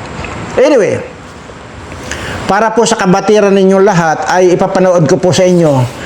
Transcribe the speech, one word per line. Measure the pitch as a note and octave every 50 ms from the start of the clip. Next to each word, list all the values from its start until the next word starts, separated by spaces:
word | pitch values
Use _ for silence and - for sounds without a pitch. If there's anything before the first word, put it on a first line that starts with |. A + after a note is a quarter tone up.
| - - - - - - - - - - - -
Anyway, | B3 D4+ D4+ B3 F#3 C#3 A#2 A2 - - - - - - - - - - - - - - - - - - - - - - - - - - - - -
para | - F#3 G#3 A3 A3 - A#3
po | A3+
sa | A3+ A3+
kabatiran | - G3+ F#3 F3+ G3 F#3+ G3 G#3+ G#3+ G3+ G3+
ninyong | G3 G3 F#3+ F#3+ G3 F#3+
lahat, | F#3+ G#3 G3 E3+ E3+ D#3+ D3+ C#3 - -
ay | D#3+ F#3 F#3 F3+ F3
ipapanood | F3+ F#3+ F#3 - F#3 F3+ F#3 F3 F3 D#3+ C3+
ko | F#3 -
po | - F3+ C#3+
sa | - F#3 F3+
inyo | F3+ F3 E3+ D3+ C#3 C3 B2 A#2+ - - -